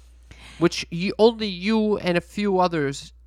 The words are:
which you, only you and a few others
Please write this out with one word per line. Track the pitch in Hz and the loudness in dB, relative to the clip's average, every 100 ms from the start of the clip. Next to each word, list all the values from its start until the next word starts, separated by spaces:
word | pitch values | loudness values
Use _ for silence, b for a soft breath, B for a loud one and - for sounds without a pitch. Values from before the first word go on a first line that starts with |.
| - - - B B - | -20 -20 -20 B B 0
which | 170 - - | 0 0 -8
you, | 170 190 - | -6 -4 4
only | 220 220 214 | 4 2 -6
you | 175 196 220 214 202 | -4 0 0 0 -2
and | 180 170 | 0 -2
a | |
few | - - 208 185 | -2 -4 0 2
others | 180 165 139 139 - - | 2 0 -2 -4 -14 -20